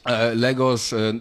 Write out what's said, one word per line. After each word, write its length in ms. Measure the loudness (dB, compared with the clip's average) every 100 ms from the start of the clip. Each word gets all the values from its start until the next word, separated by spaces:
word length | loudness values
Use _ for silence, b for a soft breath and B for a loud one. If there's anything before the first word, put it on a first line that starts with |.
| -4
e, 300 | 0 0 2
Legorz, 580 | 0 2 0 0 -2
e, 40 | -2 -2 -2